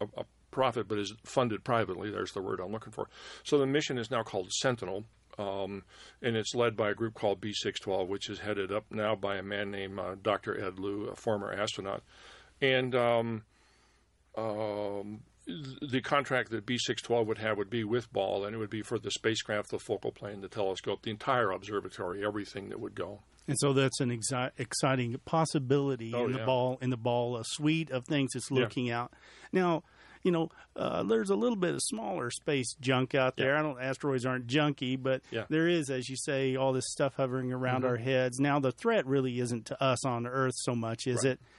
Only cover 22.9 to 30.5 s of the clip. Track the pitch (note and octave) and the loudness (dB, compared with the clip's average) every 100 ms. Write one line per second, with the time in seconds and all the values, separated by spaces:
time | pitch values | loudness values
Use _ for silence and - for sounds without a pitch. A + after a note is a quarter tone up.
22.9 | G#2 F2 G#2 - _ - C3 C#3+ C3+ C3+ | -6 -8 -10 -18 _ -4 2 4 4 4
23.9 | - B2+ A#2+ G#2+ B2+ B2+ - B2 - C#3 | 2 0 -2 -2 -2 -2 -4 -6 0 2
24.9 | C3 A#2+ B2+ - D#3+ D#3+ D#3 B2+ C#3+ C#3 | 4 0 -4 0 2 2 2 4 2 2
25.9 | B2+ A2+ A#2+ A#2+ B2+ A2 B2+ B2+ B2+ B2+ | -2 -2 0 0 0 2 4 2 0 -2
26.9 | B2 A#2+ A#2+ A#2+ A#2+ A2 - D3+ D#3+ D#3 | 0 2 2 0 -2 -6 0 2 2 0
27.9 | B2+ B2 D3+ C3 B2+ - C3+ A2+ C#3 B2 | -4 0 0 0 -2 0 2 2 0 -2
28.9 | A#2+ B2 - - - - F#3 F3+ E3 - | -2 -4 -10 -20 -20 -2 2 4 2 -2
29.9 | - - - F#3 E3 D#3+ | -20 -20 -2 2 2 0